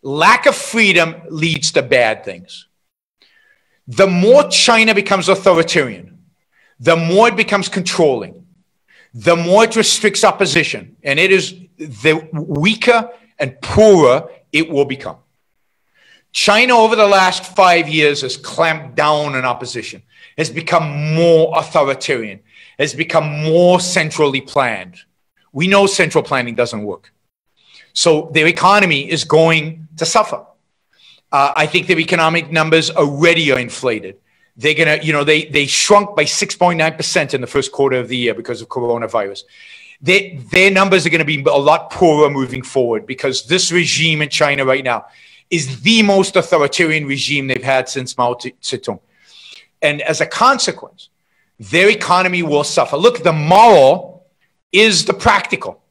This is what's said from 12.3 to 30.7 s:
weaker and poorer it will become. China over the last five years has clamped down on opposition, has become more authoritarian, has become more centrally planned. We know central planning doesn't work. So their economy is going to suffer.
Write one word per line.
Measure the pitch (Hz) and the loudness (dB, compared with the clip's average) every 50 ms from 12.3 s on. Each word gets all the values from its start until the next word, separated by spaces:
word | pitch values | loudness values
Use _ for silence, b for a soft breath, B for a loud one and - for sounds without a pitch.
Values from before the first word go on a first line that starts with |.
| - | -10
weaker | 151 147 - 147 143 156 208 220 220 - 247 233 233 220 B B B B B B - | -10 -8 -6 -4 0 0 0 0 0 0 2 2 2 0 B B B B B B -8
and | 147 131 - _ | -8 -8 -8 _
poorer | - - - 202 214 214 196 170 151 123 123 - - B B B B _ | -12 -2 2 4 4 6 6 4 6 4 4 2 -2 B B B B _
it | - 147 160 165 | -4 -4 -2 -2
will | 156 139 143 | -2 -2 -2
become. | - 131 127 - - 80 _ _ _ _ _ _ _ _ _ _ _ _ _ _ b b b b b b b b b | -2 -4 -10 -10 -14 -16 _ _ _ _ _ _ _ _ _ _ _ _ _ _ b b b b b b b b b
China | _ - - - 202 220 247 254 247 | _ -2 0 2 2 2 2 4 4
over | 233 220 220 233 | 4 4 4 4
the | 220 214 | 2 4
last | 202 202 190 185 185 175 - - - - | 4 4 4 2 2 0 -4 -12 -8 0
five | - 190 180 175 170 160 | 2 4 4 4 2 0
years | 147 156 156 151 147 147 143 | -2 0 0 2 2 0 -2
has | 135 127 - | -6 -8 -10
clamped | - - - - - 165 160 156 156 143 131 120 | -10 -14 -12 -4 -2 -2 -2 -2 -6 -10 -8 -4
down | - 151 151 156 147 151 147 135 | -2 0 0 0 0 -2 -4 -6
on | 131 127 | -4 -4
opposition, | 127 120 - 131 120 - 120 104 - - 95 _ b b b b b b | -4 -4 -6 -8 -12 -12 -12 -12 -12 -16 -20 _ b b b b b b
has | - 156 - | -6 -6 -6
become | - 165 165 - - 170 160 151 147 147 147 156 156 | -6 -10 -4 0 0 0 0 -2 -6 -6 -4 -2 0
more | 160 170 170 165 160 160 160 160 | 2 4 4 4 4 4 2 0
authoritarian, | 160 156 - - 170 143 135 135 131 - - 143 120 113 104 95 98 b b b b b b b b | -2 -4 0 0 0 0 0 -2 -6 -4 -4 -4 -4 -6 -10 -14 -18 b b b b b b b b
has | 139 151 - | -6 -6 -4
become | 123 165 - - 160 151 151 147 147 156 | -8 -8 -2 -2 -2 -2 -2 -6 -6 -2
more | 156 160 170 175 180 180 180 | 0 2 4 4 4 4 2
centrally | 180 - - 185 160 156 - - 151 143 135 135 | 0 -2 -2 -2 -2 -2 -2 0 0 0 0 -4
planned. | 131 - - 143 135 120 110 95 92 90 87 - _ _ _ _ _ _ _ _ _ _ | -8 -4 -2 -2 -2 -2 -4 -8 -10 -16 -20 -20 _ _ _ _ _ _ _ _ _ _
We | _ 135 170 | _ -4 -2
know | 185 196 202 202 | 2 2 2 2
central | 196 196 - 180 156 - 156 - | 2 2 0 -2 0 0 -2 -2
planning | - 147 127 120 120 113 | 0 -4 -4 -4 -4 -4
doesn't | 117 120 117 - 107 104 | -4 -4 -4 -4 -10 -8
work. | 104 92 - _ _ _ _ _ _ _ _ _ _ _ b b b b b b b b | -10 -10 -12 _ _ _ _ _ _ _ _ _ _ _ b b b b b b b b
So | - - 170 156 151 151 - 151 | -2 0 2 2 0 0 -2 -2
their | 160 156 | 0 0
economy | 165 160 - - 185 202 208 196 175 151 139 139 - | 2 0 2 2 4 4 4 4 2 0 -4 -4 -4
is | 165 147 - | -6 -6 -2
going | - 147 156 160 165 160 160 151 160 160 - - - - | 0 2 4 4 4 2 0 -2 -6 -12 -14 -18 -20 -10
to | - 160 | -8 -6
suffer. | - - 226 214 - 196 - - _ _ _ _ _ | 0 0 0 0 0 -6 -12 -12 _ _ _ _ _